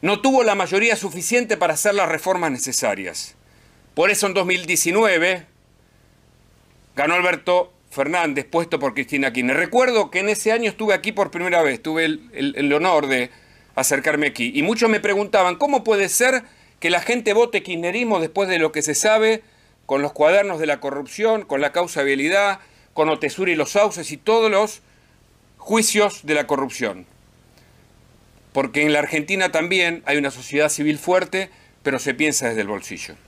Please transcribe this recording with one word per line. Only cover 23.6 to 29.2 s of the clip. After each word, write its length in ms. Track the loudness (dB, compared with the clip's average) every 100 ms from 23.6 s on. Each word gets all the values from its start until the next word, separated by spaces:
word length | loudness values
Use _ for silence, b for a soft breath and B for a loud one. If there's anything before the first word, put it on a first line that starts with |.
| 0
sauces 400 | 2 0 0 -12
y 60 | -8
todos 340 | 0 2 4
los 320 | 2 0 -4 b b b b _ _ _ _
juicios 680 | -2 0 2 2 2 0 -2
de 80 |
la 120 | -2 0
corrupción?". 580 | -2 -2 -4 -6 -6 -16 _ _ _ _ b b b b b _ _ _ _ _
Porque 300 | -4 -2 0
en 100 | 0
la 60 | 0
Argentina 540 | 0 -4